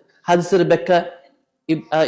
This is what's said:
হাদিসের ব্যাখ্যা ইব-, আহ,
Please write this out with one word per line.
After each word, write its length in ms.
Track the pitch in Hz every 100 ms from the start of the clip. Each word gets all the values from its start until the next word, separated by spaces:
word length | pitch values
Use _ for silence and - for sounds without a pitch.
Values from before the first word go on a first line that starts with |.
| _ _
হাদিসের 420 | - 175 170 190
ব্যাখ্যা 400 | 160 170 175 175 175 - _ _ _ _ -
ইব-, 140 | 160 -
আহ, 160 | 156